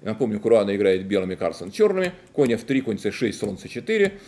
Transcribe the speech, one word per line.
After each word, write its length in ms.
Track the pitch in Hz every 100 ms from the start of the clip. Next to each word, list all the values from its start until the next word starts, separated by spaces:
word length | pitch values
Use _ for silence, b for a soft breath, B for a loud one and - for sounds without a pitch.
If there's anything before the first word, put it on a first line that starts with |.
Напомню, 380 | - 110 120 104
Каруана 340 | 110 113 101
играет 320 | 101 98 95 95
белыми, 300 | 101 92 90
Карлсен 340 | 87 - 90
чёрными. 440 | - 214 185 180 - -
Конь 220 | - 127
Ф 100 | 113
три, 160 | - 135
конь 180 | 127 98
С 140 | 101
шесть, 280 | - 117 92
слон 180 | 104 92
С 100 | -
четыре. 520 | 120 - 220 196 196